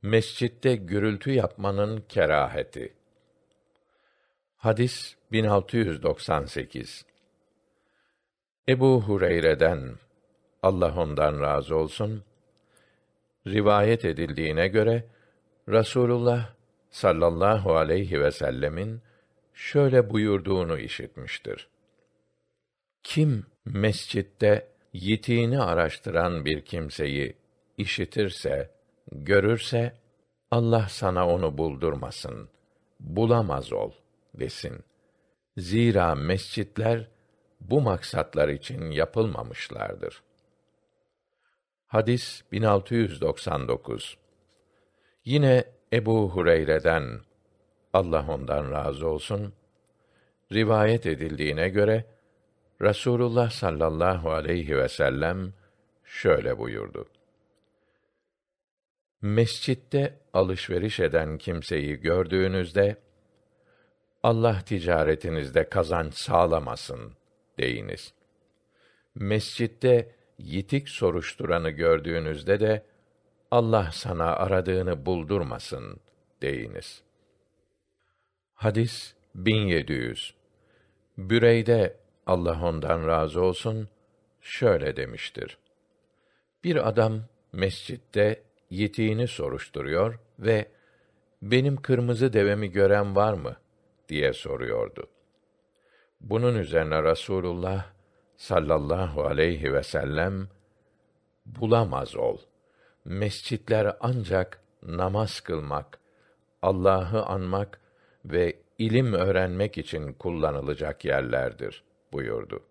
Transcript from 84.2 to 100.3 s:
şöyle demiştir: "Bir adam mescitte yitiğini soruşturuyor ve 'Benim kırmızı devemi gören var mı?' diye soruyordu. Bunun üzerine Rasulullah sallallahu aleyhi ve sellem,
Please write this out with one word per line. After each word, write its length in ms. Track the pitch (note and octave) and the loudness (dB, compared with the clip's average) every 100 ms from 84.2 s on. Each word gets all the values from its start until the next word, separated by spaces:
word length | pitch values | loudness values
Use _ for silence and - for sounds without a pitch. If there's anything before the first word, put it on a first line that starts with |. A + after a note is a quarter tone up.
| _ _ | _ _
şöyle 540 | - - B2 F2 C2+ - | -14 0 2 2 0 -6
demiştir: 600 | C2 - - - - - _ _ _ _ _ _ _ _ _ _ | -8 -10 -12 -12 -14 -14 _ _ _ _ _ _ _ _ _ _
"Bir 240 | E3+ D3+ A2 | -2 0 2
adam 340 | G2+ A2 A2 A2 _ _ | 2 2 0 -8 _ _
mescitte 920 | F#2 F#2+ F#2 - B2 _ G#2+ G#2 A2 _ _ _ | -2 -2 -2 -12 -14 _ 2 2 0 _ _ _
yitiğini 580 | F2+ G#2 - A2 A2 A#2+ | -4 -2 0 -2 0 -4
soruşturuyor 920 | - C#2+ C2+ - D2 C#2 E2 G#2+ A2+ _ - | -4 -6 -6 -8 -8 -4 0 0 -2 _ -6
ve 320 | G2+ A2 G#2+ _ _ _ _ _ _ _ | 0 0 -2 _ _ _ _ _ _ _
'Benim 400 | G2+ B2 C#3 C#3 | 0 2 2 -2
kırmızı 520 | - B2+ A#2+ A2+ C3 | 0 0 0 0 2
devemi 380 | A2 G2+ G2+ G#2 | 4 2 0 -2
gören 440 | F#2 G2 G#2 G2+ G2 | 2 4 4 2 2
var 180 | G#2+ | 2
mı?' 220 | G2 C2 A#1 _ _ _ _ _ | 0 -6 -12 _ _ _ _ _
diye 240 | D2+ C#2 | 0 0
soruyordu. 720 | C#2 C#2 C2+ B1 A1 G#1 - G1+ _ _ _ _ _ _ _ _ _ _ _ | 0 -8 -6 -4 -4 -4 -8 -16 _ _ _ _ _ _ _ _ _ _ _
Bunun 340 | - A2 B2 A2+ | -4 0 2 0
üzerine 480 | D#2 E2 D#2 D#2 | 2 0 2 2
Rasulullah 800 | D#2 E2 - F#2+ F2+ F2 F#2 F#2+ F#2 _ _ _ _ _ | 2 0 0 -4 -2 -4 -4 -4 -6 _ _ _ _ _
sallallahu 840 | - F2 D#2 D#2 C#2+ E2+ F#2 D2 | 0 0 2 0 0 -2 -2 -2
aleyhi 500 | D2 C#2+ D#2+ D#2+ D2 | -2 2 0 0 -2
ve 100 | C#2 | -2
sellem, 640 | - D#2+ C#2 D2+ F2+ | -2 -4 -2 -2 -2